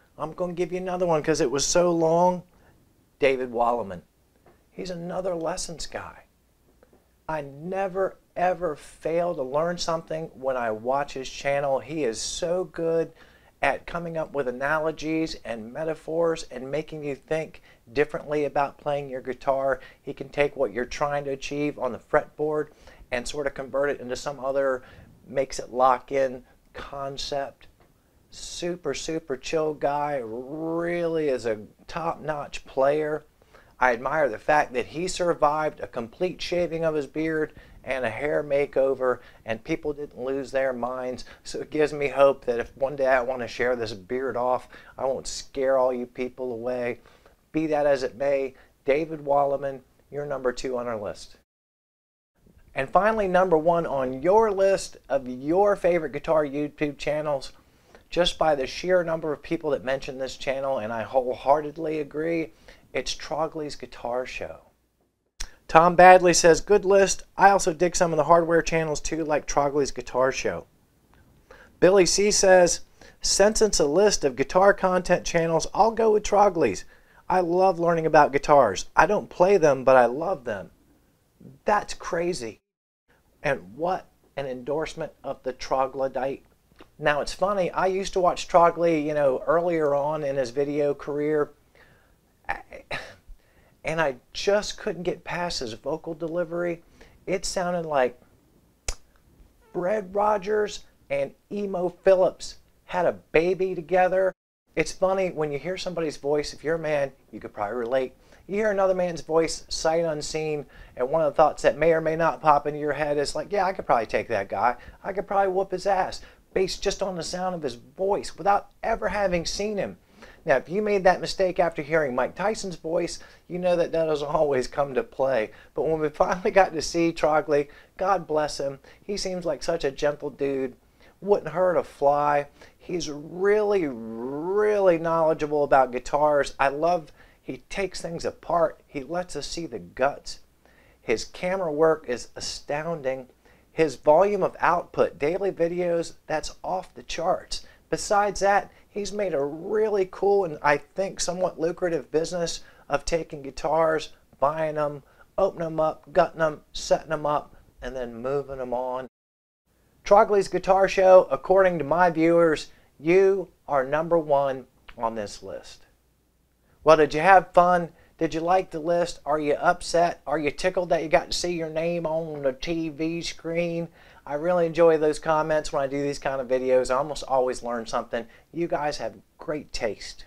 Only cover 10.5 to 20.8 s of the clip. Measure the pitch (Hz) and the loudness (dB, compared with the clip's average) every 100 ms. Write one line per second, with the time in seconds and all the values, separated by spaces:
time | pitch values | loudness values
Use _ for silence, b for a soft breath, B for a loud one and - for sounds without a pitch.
10.5 | 127 117 107 120 139 143 135 123 - 139 | -2 -2 -2 -2 -2 -2 -8 -10 -6 -2
11.5 | 139 143 131 131 160 120 107 - - 170 | -2 0 -2 -4 -4 -4 -4 -8 -6 -4
12.5 | 180 180 - 165 165 160 - b b b | -4 -4 -4 -2 -2 -2 -8 b b b
13.5 | _ 139 123 - 175 170 160 151 143 127 | _ -2 -2 -6 -10 -8 -8 -6 -4 -4
14.5 | 123 139 156 160 151 156 160 160 - 113 | -2 -2 0 -2 -4 -4 -4 -4 -8 -10
15.5 | 117 110 135 160 151 - 160 165 160 - | -10 -10 -10 -8 -8 -6 -2 0 -2 -8
16.5 | 123 131 147 160 156 147 135 - 160 139 | -12 -6 -6 -6 -8 -8 -8 -6 -6 -6
17.5 | - b b - 139 147 160 147 151 139 | -14 b b -4 0 0 -2 -4 -2 -2
18.5 | 147 139 - 147 143 139 127 127 120 139 | -2 -2 -4 -6 -4 -6 -10 -8 -6 -2
19.5 | 135 135 127 B B 147 - 135 147 147 | 0 0 -2 B B -14 -12 -8 -2 -2
20.5 | 135 117 101 | -2 -4 -2